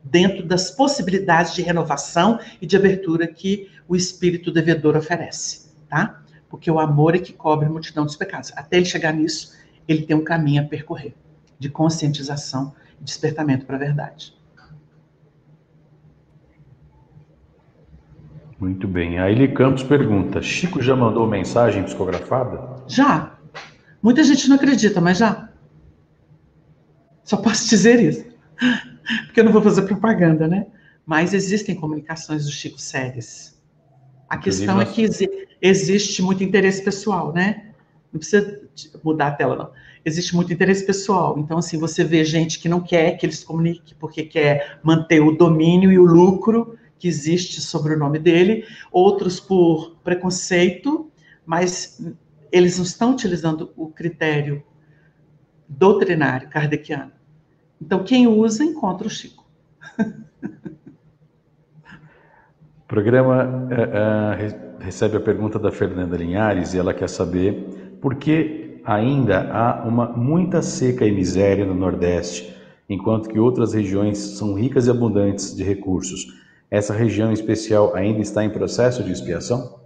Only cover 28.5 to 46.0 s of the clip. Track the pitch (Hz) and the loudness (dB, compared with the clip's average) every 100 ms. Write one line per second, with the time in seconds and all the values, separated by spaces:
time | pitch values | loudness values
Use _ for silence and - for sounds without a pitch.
28.5 | - 247 233 - - - 226 - - 220 | -2 0 0 -6 -16 -8 -6 0 4 6
29.5 | 208 214 175 190 202 226 185 170 156 160 | 6 6 2 0 0 2 4 4 4 2
30.5 | 190 - _ _ _ - 156 175 196 175 | -2 -4 _ _ _ -2 0 2 0 0
31.5 | 208 202 180 156 151 147 160 - 151 147 | -2 -2 -6 -6 -8 -8 -12 -6 -6 -6
32.5 | - 151 - - 143 127 123 - - - | -8 -12 -14 -10 -8 -8 -10 -14 -18 -20
33.5 | _ _ _ _ _ _ _ _ - 196 | _ _ _ _ _ _ _ _ -6 -4
34.5 | 185 202 190 - - 220 170 190 - - | -2 0 0 0 0 -2 0 -4 -4 -16
35.5 | _ 185 175 156 202 - - 185 190 185 | _ 4 4 2 0 0 -4 -2 0 0
36.5 | 190 190 190 - 202 220 185 151 170 190 | 2 2 0 -4 -4 -4 -4 -2 -2 -2
37.5 | 214 - - _ _ _ 156 - 202 202 | -4 -12 -20 _ _ _ -12 0 0 0
38.5 | 208 - - - 160 156 156 143 147 135 | -8 -18 -20 -20 -8 -4 0 -2 0 -2
39.5 | 131 - - - - 160 156 175 175 175 | -2 -8 -18 -20 -10 -6 -6 -2 -2 -2
40.5 | 170 190 196 196 196 - 190 151 147 151 | 0 2 2 0 -4 0 0 0 -2 -4
41.5 | 165 170 160 160 - 160 165 156 160 160 | -4 -4 -4 -4 -2 0 2 2 0 -2
42.5 | - 165 175 175 170 165 165 170 - - | -4 -2 -2 0 2 2 0 -6 -6 -8
43.5 | 160 165 170 _ _ 156 - 156 160 147 | -2 -2 -2 _ _ -14 -10 -6 0 2
44.5 | 143 - - 156 160 - 160 151 156 170 | 0 -4 -4 2 2 4 6 6 6 4
45.5 | 160 165 180 190 185 | 6 4 6 6 8